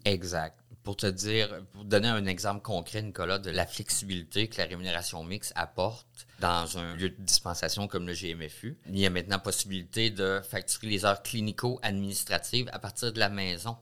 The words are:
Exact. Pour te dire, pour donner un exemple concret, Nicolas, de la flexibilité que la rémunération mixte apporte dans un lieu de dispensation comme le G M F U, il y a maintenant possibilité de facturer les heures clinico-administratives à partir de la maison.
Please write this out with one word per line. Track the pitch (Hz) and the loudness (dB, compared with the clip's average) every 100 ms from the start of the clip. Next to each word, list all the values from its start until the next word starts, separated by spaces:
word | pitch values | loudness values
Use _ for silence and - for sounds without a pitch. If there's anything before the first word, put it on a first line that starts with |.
Exact. | 101 92 90 85 80 - - - | 4 4 2 -2 -2 -8 -20 -10
Pour | 101 101 | -6 0
te | 101 | 0
dire, | 92 104 110 104 87 95 | 0 2 2 2 -2 -12
pour | 101 | -14
donner | 104 104 117 | 4 6 6
un | 110 95 | 4 2
exemple | 90 104 101 | 0 0 -2
concret, | - 92 82 107 | -2 -2 -2 -4
Nicolas, | 107 95 87 98 | -4 -2 0 0
de | 92 | 0
la | 90 85 | 0 0
flexibilité | - - - 98 90 82 101 107 | -2 -2 -2 0 -4 -2 0 0
que | 101 | 0
la | 85 | -4
rémunération | 90 92 85 - 85 | -4 -2 -2 -4 -6
mixte | 82 101 - 85 | -6 -6 -4 -4
apporte | 85 - 98 - - - - - | -2 0 -2 -2 -14 -20 -20 0
dans | 87 87 82 90 | 2 2 0 -4
un | 85 | -6
lieu | 85 92 | -2 -2
de | - | -2
dispensation | 95 - 90 87 82 101 101 | 4 4 4 -2 -2 0 -2
comme | 92 87 | -2 -4
le | |
G | 87 90 | -4 -4
M | 82 78 | -6 -8
F | - | -10
U, | 113 165 - | -10 -10 -4
il | 98 | 4
y | 95 | 4
a | |
maintenant | 90 90 98 | 4 0 0
possibilité | 104 - 101 95 87 113 113 | 0 0 -2 -6 -4 2 2
de | 98 95 98 - | 2 2 0 -2
facturer | 101 - - 110 | -4 -2 -2 0
les | 101 | 2
heures | 101 98 | 4 4
clinico-administratives | - 117 107 - 123 123 107 98 98 98 - 90 - 123 - | 0 -2 -2 0 -2 0 0 0 0 -2 0 -2 0 -2 -2
à | - | -6
partir | 101 - 120 | -8 -6 -2
de | 110 | 2
la | 101 | 2
maison. | 101 92 87 110 120 | 2 -2 -2 -6 -8